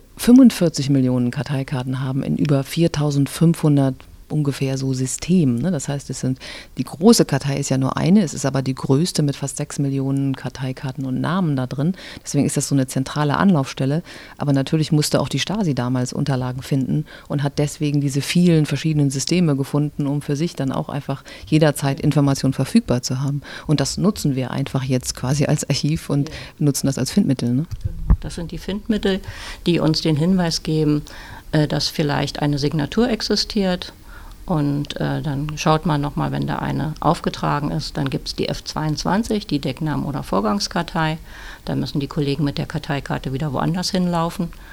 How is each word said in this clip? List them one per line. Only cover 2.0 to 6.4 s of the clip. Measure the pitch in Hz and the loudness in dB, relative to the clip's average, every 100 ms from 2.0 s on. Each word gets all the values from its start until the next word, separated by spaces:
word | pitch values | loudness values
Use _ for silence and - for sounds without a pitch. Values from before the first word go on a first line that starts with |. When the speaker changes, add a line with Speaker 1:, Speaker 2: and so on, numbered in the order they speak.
Speaker 1:
haben | 135 135 | -2 -2
in | - 151 | -2 0
über | 147 139 | 2 2
viertausendfünfhundert | 135 - 165 147 147 143 139 - 165 165 156 143 135 131 - - - | 0 0 2 2 0 2 0 4 4 4 4 4 4 0 -10 -20 -4
ungefähr | 151 143 135 135 135 | 0 0 0 -2 -2
so | 135 | -2
Systemen, | 131 131 - - 185 143 117 | -2 -2 -4 2 4 4 2
ne? | 151 | 0
Das | 156 - | -2 -4
heißt, | 143 - | -6 -6
es | 135 | -4
sind, | 131 131 | -4 -4